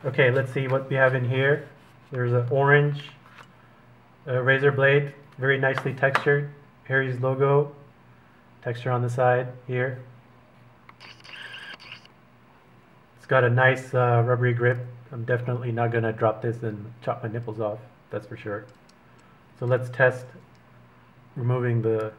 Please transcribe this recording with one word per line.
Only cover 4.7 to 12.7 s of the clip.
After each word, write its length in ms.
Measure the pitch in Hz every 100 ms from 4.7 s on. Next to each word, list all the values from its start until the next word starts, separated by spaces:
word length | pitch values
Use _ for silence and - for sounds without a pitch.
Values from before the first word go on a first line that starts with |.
blade, 440 | 135 139 143 143 - - -
very 200 | 131 135
nicely 360 | 135 131 135
textured. 560 | 127 139 135 147 143 143 - - _
Harry's 340 | - 135 131 120
logo, 540 | 131 131 139 139 147 - - _ - - _ _ _ -
texture 300 | 139 117 131
on 100 | 123
the 60 | 120
side 380 | 123 127 123 127 - -
here. 320 | 127 127 123 - - _ - _ - - _ - _ - - - - - - - - - - - _ - _ _ - _